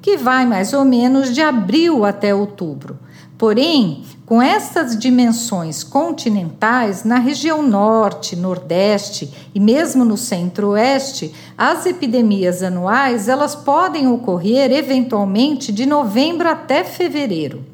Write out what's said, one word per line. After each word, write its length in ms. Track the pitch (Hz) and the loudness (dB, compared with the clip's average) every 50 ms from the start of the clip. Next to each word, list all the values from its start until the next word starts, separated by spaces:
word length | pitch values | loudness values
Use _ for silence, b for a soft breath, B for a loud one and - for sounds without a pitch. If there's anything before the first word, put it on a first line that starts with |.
que 160 | - - 403 | 2 0 0
vai 300 | 320 254 233 254 262 262 | 2 2 2 4 4 4
mais 260 | 240 226 185 190 - - | 4 2 0 0 0 0
ou 120 | 277 277 | 2 4
menos 500 | 269 254 240 240 247 262 269 269 262 240 | 4 4 4 4 4 4 2 2 0 0
de 80 | 262 320 | 0 0
abril 600 | 302 277 240 196 180 190 302 330 339 320 262 208 | 2 2 0 0 2 2 2 4 4 2 2 2
até 300 | 202 196 202 - 208 202 | 0 0 0 0 0 0
outubro. 640 | 196 208 202 202 - 185 160 147 135 - - - - B B B B B B B | 0 0 -4 -6 -8 -8 -8 -8 -10 -12 -14 -16 -16 B B B B B B B
Porém, 680 | - - 226 214 220 269 330 339 285 233 175 143 - B B B B - | 0 0 2 2 4 2 2 4 2 2 2 -2 -6 B B B B -6
com 160 | - 233 226 | 0 2 2
essas 560 | 247 285 370 427 - - - 359 320 247 233 | 4 4 2 0 -2 -2 -4 -4 -2 -2 -4
dimensões 880 | 214 220 262 247 247 247 233 226 233 - - 214 185 170 160 156 - - | -4 0 2 4 4 4 4 2 0 -2 -4 -6 -6 -6 -6 -8 -10 -12
continentais, 1200 | - - 277 285 339 302 - - 247 208 202 180 160 - - - 220 240 254 240 208 196 185 - | -2 -2 0 0 0 -4 -4 -2 -2 -2 0 -2 -4 -6 -2 0 2 2 2 0 -2 -4 -4 -2
na 160 | 220 233 254 | 0 0 2
região 420 | 240 254 294 269 233 320 320 311 | 2 0 -2 -2 -2 -2 -2 0
norte, 760 | 302 277 208 196 202 214 220 226 220 202 180 - - - - | 0 0 2 2 2 4 4 4 2 0 -2 -4 -10 -8 -6
nordeste 1120 | 175 175 185 180 175 - - 170 175 196 208 214 202 202 - - - - 139 - - - - - | -4 -4 -4 -4 -6 -6 -4 0 0 2 2 2 0 -2 -6 -10 -10 -12 -12 -14 -18 -20 -8 -2
e 60 | 208 | 2
mesmo 460 | 196 214 233 285 330 294 - 262 247 | 4 4 4 4 2 0 2 2 2
no 120 | 233 214 | 2 2
centro-oeste, 1160 | 202 - - - 175 175 180 175 - 202 202 202 208 226 254 277 269 269 - - - - 151 B B B B B B | -2 -4 -4 -4 -4 -4 -4 -4 -2 -2 0 0 2 2 2 0 0 -2 -6 -8 -10 -10 -10 B B B B B B
as 260 | 214 262 330 330 - | 0 0 0 0 -2
epidemias 800 | 370 349 - - 247 220 254 233 214 202 196 185 180 175 170 190 | -4 -4 -2 -4 -2 0 2 2 2 2 2 0 0 0 -2 -4
anuais, 640 | 185 180 180 175 185 214 254 277 269 240 233 196 208 | -4 -4 -2 -2 0 0 2 2 0 0 -2 0 0
elas 280 | 254 277 294 294 285 | 0 0 0 -2 -4
podem 500 | - - - 277 311 359 370 - 330 277 | -6 -2 0 2 2 2 0 0 0 0
ocorrer 640 | 262 240 226 233 - 185 180 165 208 226 262 277 254 | 2 0 0 0 -2 -4 -2 0 0 2 2 2 2
eventualmente 1000 | 247 285 311 262 269 254 247 254 - 208 202 190 190 208 254 302 302 262 - - 208 | 2 0 0 0 0 0 0 0 0 -2 0 0 0 0 2 0 0 -4 -4 -6 -4
de 120 | 202 254 | -2 0
novembro 640 | 269 294 294 285 214 190 233 277 320 339 320 349 339 | 0 2 2 0 0 0 0 0 0 0 0 0 0
até 360 | 311 - - - 254 302 370 | -2 -2 -2 -2 0 0 0
fevereiro. 840 | 359 - - 359 349 - 302 285 233 190 165 156 139 135 135 135 - | -2 -4 -4 -4 -2 -2 -4 -4 -2 -2 -4 -4 -6 -8 -10 -14 -16